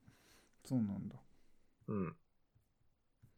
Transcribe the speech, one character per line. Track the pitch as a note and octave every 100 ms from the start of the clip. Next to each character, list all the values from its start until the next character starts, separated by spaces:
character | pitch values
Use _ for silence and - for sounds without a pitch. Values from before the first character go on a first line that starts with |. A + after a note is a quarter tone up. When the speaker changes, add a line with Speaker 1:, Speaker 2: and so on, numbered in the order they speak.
| - - - - - - -
Speaker 1:
そ | B2+
う |
な | G#2 G2
ん | G#2
だ。 | - - - - - - _ -
Speaker 2:
う |
ん。 | G#2 E2 - - _ _ - _ _ - _ _ _ -